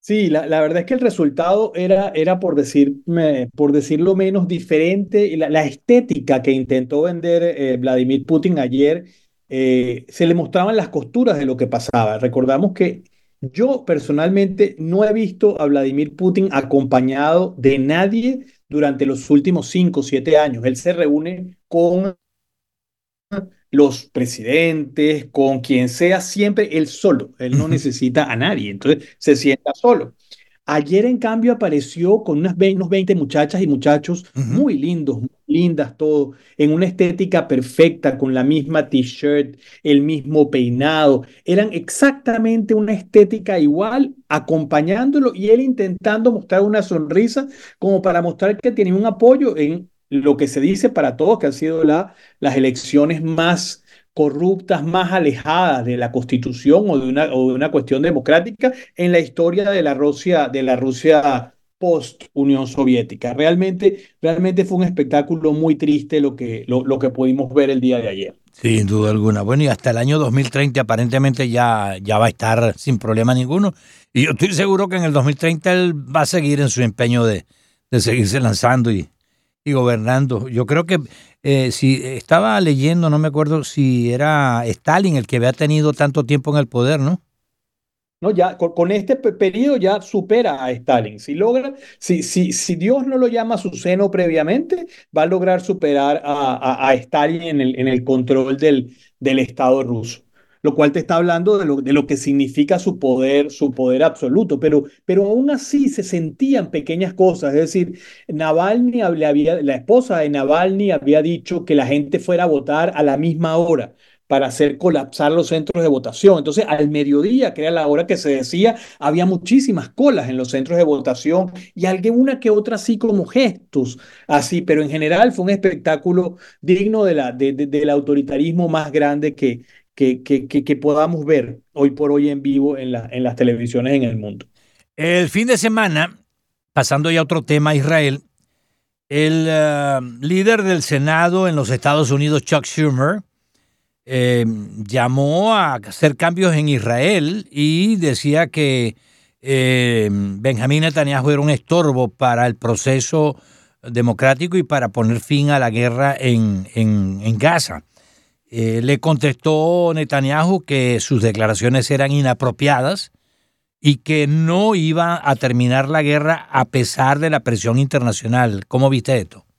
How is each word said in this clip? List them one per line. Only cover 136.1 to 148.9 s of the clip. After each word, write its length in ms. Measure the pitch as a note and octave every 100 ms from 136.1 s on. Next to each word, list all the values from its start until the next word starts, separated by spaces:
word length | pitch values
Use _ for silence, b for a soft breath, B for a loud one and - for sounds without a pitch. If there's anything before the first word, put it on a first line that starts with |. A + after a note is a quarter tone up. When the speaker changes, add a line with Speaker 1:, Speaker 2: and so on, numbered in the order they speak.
| - _ _ _ _ _
Speaker 2:
pasando 380 | - C3 C#3+ D3+
ya 100 | E3
a 20 |
otro 200 | D#3 E3
tema, 320 | B2+ D3+ D3+
Israel, 460 | D3+ C#3 D#3+ D3 C#3 _ _ _ _ _ _ _ _ _
el, 380 | C#3+ D#3 D#3+ D#3+
eh, 520 | D#3 D3+ D3 C#3+ C3+ B2 A#2+
líder 420 | C#3+ F#3 G3 A3+
del 180 | F#3+ F3+
Senado 640 | C3+ D3 C#3+ D#3+ F3 F3+ F#3
en 80 | D3+
los 140 | A2+
Estados 400 | B2+ D3+ D3 C#3
Unidos, 320 | C#3 D3 D3
Chuck 240 | - D3+ C3
Schumer, 560 | - D3+ C3 C#3 G#3 - _ _ _ _ _ _ _ -
eh, 360 | B2+ B2 B2 A2+ A2 G2+ G#2 G#2
llamó 680 | B2 B2 C3 C#3+ E3 G#3+
a 200 | A3 E3+
hacer 420 | B2 G2+ - D#3 C3+
cambios 380 | E3+ F3 F#3
en 140 | D#3 D3+
Israel 800 | C3+ A2 A#2+ D3+ G3+ D3+ G#3 -
y 460 | C#3+ D3 D#3+ G3+ A3
decía 500 | D#3+ B2 C#3+ D3 E3+
que, 500 | - C#3+ C3 A#2